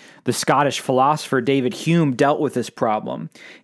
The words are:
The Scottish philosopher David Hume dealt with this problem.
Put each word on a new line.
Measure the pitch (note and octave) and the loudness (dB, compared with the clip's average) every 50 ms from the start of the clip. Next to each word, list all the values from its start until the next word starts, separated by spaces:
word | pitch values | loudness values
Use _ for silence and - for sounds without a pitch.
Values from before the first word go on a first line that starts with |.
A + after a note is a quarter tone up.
| - - - - - | -20 -20 -20 -10 -4
The | C3 - | -4 -4
Scottish | - - - C#3+ C3+ D3 C3+ B2 - | -2 0 0 2 2 2 2 0 -4
philosopher | - - C3 B2+ C3 C#3+ D3+ D3+ - - C#3 C3 A#2 | -4 0 2 2 4 2 2 0 -2 -2 -2 0 0
David | C3 C3+ C#3 B2 B2 - | 2 0 2 0 -2 -4
Hume | - - D#3 E3 E3+ D#3+ C#3+ B2 | -4 -2 0 2 2 2 2 2
dealt | A2+ C#3+ C#3 D3+ - | 2 2 2 2 0
with | D3+ B2+ - | -2 -2 -2
this | B2+ A2 - | -4 -6 -6
problem. | - - C3 A2+ G#2+ G#2+ - - B1+ - - D#3+ _ - - - - - | -4 -4 -2 0 0 -2 -4 -6 -10 -10 -10 -14 _ -20 -20 -20 -20 -18